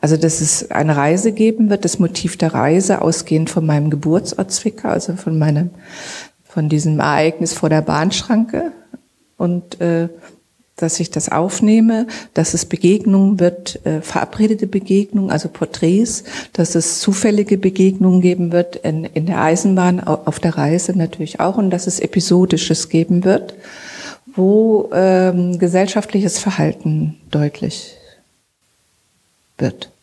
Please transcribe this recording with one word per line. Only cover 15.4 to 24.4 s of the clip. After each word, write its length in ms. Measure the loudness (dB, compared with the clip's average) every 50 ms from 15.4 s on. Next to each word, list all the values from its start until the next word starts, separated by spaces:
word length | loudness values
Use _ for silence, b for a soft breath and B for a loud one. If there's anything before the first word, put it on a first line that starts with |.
| -4 -6
Porträts, 760 | -6 -6 -8 -6 -4 -2 0 2 2 2 2 0 -4 -10 -10 B B B B B B
dass 220 | -2 -2 0 0
es 260 | -2 0 0 -4 -2
zufällige 560 | -2 -2 -2 2 2 2 2 2 2 2 0
Begegnungen 640 | 2 2 0 2 4 4 4 4 4 2 4 4 4
geben 320 | 4 2 0 0 -2 0 2
wird 240 | 0 0 0 -4
in, 280 | -8 -4 -4 -4 -4 -6
in 200 | -4 -4 -4 -2
der 160 | -2 -2 0
Eisenbahn, 680 | 2 2 2 2 2 2 2 4 4 2 2 0 0
au-, 140 | -2 -2 -2 -2
auf 120 | -6 -6 -2
der 200 | -2 -2 0 0
Reise 340 | 0 0 0 0 -2 -2 -2
natürlich 480 | -2 -2 -2 -4 -8 -10 -10 -4 -2
auch, 160 | -2 -2 0
und 140 | 0 0 0
dass 160 | 0 -2 -2
es 120 | -4 -4 -4
Episodisches 920 | -4 -2 -2 -2 2 4 4 4 4 4 2 0 0 -2 -2 -2 -2 -2
geben 340 | 0 0 2 2 0 0 2
wird, 300 | 2 2 2 0 -6 -16 B B B B B B B B B B B B B B -10 -2
wo, 560 | 0